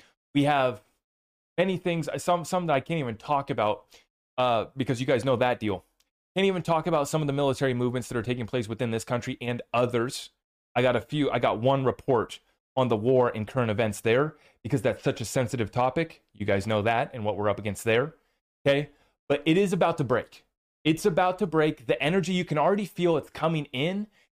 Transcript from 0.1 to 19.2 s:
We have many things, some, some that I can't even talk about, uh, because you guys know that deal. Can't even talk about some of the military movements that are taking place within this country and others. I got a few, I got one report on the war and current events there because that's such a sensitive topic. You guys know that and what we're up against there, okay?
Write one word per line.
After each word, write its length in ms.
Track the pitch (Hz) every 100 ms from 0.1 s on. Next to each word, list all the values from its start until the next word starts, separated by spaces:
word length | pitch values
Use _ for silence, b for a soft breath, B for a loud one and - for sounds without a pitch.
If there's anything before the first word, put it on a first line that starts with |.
| b _
We 120 | 143 143
have 360 | 143 127 110 _ _ _ _ _ _ _ -
many 180 | 190 180
things, 320 | 180 165 147 143
some, 260 | - 175
some 220 | 156 185 170
that 80 |
I 60 | 139
can't 200 | - 165
even 180 | 127 110
talk 340 | - 143 139
about, 340 | 120 107 101 - b b _ _ -
uh, 300 | 127 113 98 135
because 240 | 139 120
you 60 | 135
guys 180 | 131
know 120 | 131 120
that 240 | 123 120
deal. 260 | 107 92 - _ _ _ _ 185
Can't 120 | 196
even 160 | 185
talk 240 | 165 160 165
about 200 | 160 139
some 140 | 156
of 60 | 147
the 60 |
military 420 | 139 139 127 135 120
movements 320 | 123 123 -
that 100 | 120
are 60 |
taking 240 | 110 123 110
place 200 | 127 107
within 220 | 113 120
this 140 | 113
country 340 | - 123 131 127
and 220 | 120 120 -
others. 600 | 120 123 120 123 - - _ _ _ _
I 80 | 127
got 140 | 127 120
a 60 |
few, 280 | - 151 139
I 80 | 123
got 220 | 120 101
one 260 | 120 135 131
report 540 | - - 120 - - _ _ _ -
on 120 | 127
the 100 | 113
war 340 | 117 127 120 -
and 120 | 107
current 220 | 131 117
events 320 | 104 110 101
there 360 | 113 120 151 - b b
because 180 | 113 139
that's 220 | 123 107
such 180 | - -
a 40 | 113
sensitive 440 | 139 120 123 101
topic. 540 | - 127 165 160 - _
You 140 | - 101
guys 180 | 98 110
know 160 | 107
that 300 | 104 117 -
and 100 | 123
what 140 | 104 98
we're 120 | 104
up 100 | 101
against 240 | 104 95
there, 320 | 113 113 147 - _ _ _ _ 139
okay? 240 | 139 147 b b b